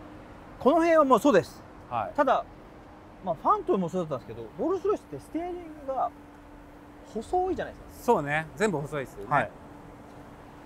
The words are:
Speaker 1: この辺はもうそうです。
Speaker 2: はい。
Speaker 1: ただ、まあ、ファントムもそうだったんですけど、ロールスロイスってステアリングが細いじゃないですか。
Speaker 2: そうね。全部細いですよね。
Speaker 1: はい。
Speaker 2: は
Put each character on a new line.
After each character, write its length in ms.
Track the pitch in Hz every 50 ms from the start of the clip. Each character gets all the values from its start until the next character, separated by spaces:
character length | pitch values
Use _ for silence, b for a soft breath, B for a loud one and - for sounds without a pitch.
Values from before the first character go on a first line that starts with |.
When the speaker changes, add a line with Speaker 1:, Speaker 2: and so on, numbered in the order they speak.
| - - - - - - - - - - - -
Speaker 1:
こ 120 | - 247
の 60 | 320
辺 200 | 320 330 339 330
は 80 | 320 294
も 120 | 262 254
う 40 | 202
そ 100 | - 294
う 20 |
で 120 | 226 175 -
す。 180 | - - - - - - - - -
Speaker 2:
は 220 | 123 117 101 90
い。 40 | -
Speaker 1:
た 80 | - 294
だ、 200 | 262 214 151 - - - - - - - - - - - - - - - - -
ま 80 | 190
あ、 20 | 160
フ 140 | - - 311
ァ 80 | 415 427
ン 60 | 320
ト 80 | - 349
ム 40 | 196
も 100 | 180 160
そ 100 | 170 185
う 20 | 170 156
だ 80 | 143
っ 40 | 120
た 40 | -
ん 40 | -
で 60 | 110
す 20 |
け 60 | 117
ど、 60 | 117 107 107 156
ロ 120 | 233 330
ー 20 |
ル 80 | 392 359
ス 80 | - 392
ロ 60 | 403
イ 40 | -
ス 40 |
っ 20 | -
て 140 | - - -
ス 100 | - -
テ 120 | - 311
ア 40 | 349
リ 60 | 359
ン 40 | 349 349 349 311 302 294 277
グ 80 | 269 262
が 160 | 247 240 - - - - - - - - - - - - - - - - - - - - - -
細 380 | 220 226 - - 359 370 381
い 40 | 320
じ 60 | 220
ゃ 20 | 160
な 60 | 131
い 40 | 107
で 60 | - - -
す 60 | - -
か。 40 | -
Speaker 2:
そ 140 | - 233 180
う 40 |
ね。 240 | 147 143 147 156 160 151 143
全 140 | 143 208 220
部 100 | 170 139
細 220 | 151 131 151 147
い 20 | 127
で 60 | -
す 40 | -
よ 100 | 104 98
ね。 60 | -
Speaker 1:
は 100 | 147 139
い。 20 |
Speaker 2:
は 60 | 113 98 - - - - - - - - - - - - - - - - - - - - - - -